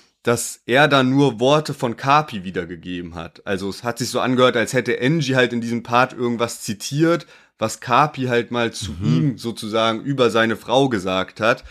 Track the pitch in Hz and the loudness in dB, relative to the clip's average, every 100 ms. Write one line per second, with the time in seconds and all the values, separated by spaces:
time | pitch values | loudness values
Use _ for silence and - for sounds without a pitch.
0 | _ _ - 120 - - - 127 151 139 | _ _ -2 -2 -2 -10 0 4 6 4
1 | 127 135 139 110 127 151 156 139 123 113 | 4 4 2 2 2 2 0 -6 -6 -4
2 | 135 147 151 110 185 92 87 87 87 87 | 0 2 0 -6 -8 -8 -8 -10 -10 -10
3 | 87 85 82 - - 98 98 92 117 117 | -10 -12 -14 -12 -6 -4 -4 -6 -6 -6
4 | 110 113 110 123 127 120 107 127 117 117 | -4 -2 0 4 4 4 0 -2 -2 0
5 | 127 165 131 131 123 120 117 117 117 120 | 0 0 0 2 2 0 -4 -6 0 2
6 | 127 - 123 117 117 - - 101 - 143 | 2 0 -4 -2 -4 -4 -8 -8 -6 0
7 | 165 170 - - _ - 110 - - 123 | 2 2 -4 -20 _ -6 -6 -4 0 2
8 | 156 143 127 120 107 120 117 - 92 78 | 2 0 -2 0 0 -2 -2 -4 -10 -4
9 | 143 160 151 101 117 107 110 110 113 113 | 0 2 0 -2 -8 -8 -4 0 0 0
10 | 131 135 120 113 113 107 - 123 139 107 | -2 2 2 4 2 0 0 2 4 0
11 | 92 92 92 - 110 131 - | -2 -2 -4 -2 0 0 -4